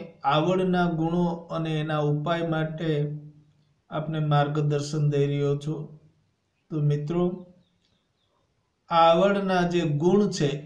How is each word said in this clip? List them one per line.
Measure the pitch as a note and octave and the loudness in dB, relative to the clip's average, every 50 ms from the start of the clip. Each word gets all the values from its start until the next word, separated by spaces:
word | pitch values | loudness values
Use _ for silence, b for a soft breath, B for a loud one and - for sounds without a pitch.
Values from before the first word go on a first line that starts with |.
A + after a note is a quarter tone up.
| - - - _ - | -8 -12 -18 _ -2
આવડના | C3+ C#3+ D#3 D#3+ F3+ F#3 F#3 F#3 F#3 F3+ F3+ F3 E3+ | 0 2 2 2 2 2 2 2 2 2 2 2 0
ગુણો | D#3+ D#3 D#3+ E3 E3+ F3 F3 E3+ E3+ F3 - - | 0 0 -2 0 0 0 0 0 -2 -6 -10 -8
અને | E3 E3 D#3+ D#3+ D#3 D3+ | -6 -6 -4 -2 -2 -4
એના | D3+ D#3 D#3 D3+ D3+ D3 | -2 -2 -2 -2 0 0
ઉપાય | D3 D3 D3 E3+ E3+ E3+ E3+ E3 | 0 -2 -2 -2 -4 -2 -2 -2
માટે | D#3+ D#3 D#3 D#3 - - E3+ E3 D3+ D3 D3 D3 - - - - - - _ _ _ _ _ _ _ _ _ _ | -2 -2 -4 -4 -6 -6 -2 -2 -2 -2 -2 -4 -6 -10 -14 -18 -20 -20 _ _ _ _ _ _ _ _ _ _
આપને | - D#3 D3+ D3+ D#3 D#3 D3+ | -8 -8 -6 -4 -4 -4 0
માર્ગદર્શન | D3+ D3 D3 D3 D3 D3+ D#3 D3 D3 D3+ C#3+ C#3+ - D3+ D#3 D3 D3 | 2 2 2 2 2 0 -2 0 0 0 -2 -4 -4 -2 0 0 0
દઈ | D3 C#3+ C#3+ | 2 2 0
રહ્યો | C#3+ C#3+ C#3+ C#3+ C#3+ C#3+ | 0 0 0 0 0 -2
છું. | C#3+ D3 D3+ D#3 - - - - - _ _ _ _ _ _ _ _ _ _ _ _ _ _ | -2 -4 -8 -8 -8 -10 -14 -18 -20 _ _ _ _ _ _ _ _ _ _ _ _ _ _
તો | E3+ D#3 | -4 0
મિત્રો, | D3 D3 D3 D3 D3 D3 E3+ F3 F3+ F3+ F#3 - - - - _ _ _ _ _ _ _ _ _ _ _ _ _ _ _ _ _ _ _ _ _ _ _ _ _ _ _ | 0 0 0 0 -2 -2 0 0 0 0 -2 -6 -14 -20 -20 _ _ _ _ _ _ _ _ _ _ _ _ _ _ _ _ _ _ _ _ _ _ _ _ _ _ _
આ | E3+ E3 E3 E3 | 4 6 6 6
આવડના | E3 F3 F#3+ G3+ G3+ G3+ F#3+ F#3+ F#3 F3+ F3 F3 | 6 6 4 4 2 0 0 0 2 2 0 2
જે | F3 F3 D#3+ D3+ D3 C#3+ | 0 0 0 0 -2 2
ગુણ | D#3+ F3+ G3 G#3 G#3 F#3+ | 2 4 4 4 2 2
છે | - - D#3 C#3 D3 D3 - | 0 0 -2 -2 -2 -4 -8